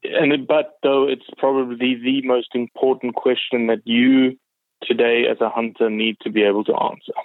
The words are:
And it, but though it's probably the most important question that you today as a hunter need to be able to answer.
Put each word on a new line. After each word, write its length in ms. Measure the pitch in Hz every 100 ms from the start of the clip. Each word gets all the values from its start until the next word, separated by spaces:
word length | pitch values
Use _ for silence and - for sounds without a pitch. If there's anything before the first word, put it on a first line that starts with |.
And 300 | - - 147
it, 140 | 147 123
but 300 | 151 151 _
though 240 | 143 139 135
it's 180 | 135 - -
probably 580 | 139 135 127 120 127 123
the 260 | 120 135
most 260 | 131 123 117
important 600 | 123 117 - 131 131 123 113
question 520 | 135 123 - 123 117
that 140 | 110 117
you 520 | 117 127 131 131 131 _ _ _ _
today 420 | - 117 120 117 120
as 100 | 113
a 100 | 110
hunter 400 | - 117 104 113
need 280 | 107 110 104
to 80 | -
be 140 | 107
able 200 | 104 101 107
to 100 | -
answer. 380 | - - - -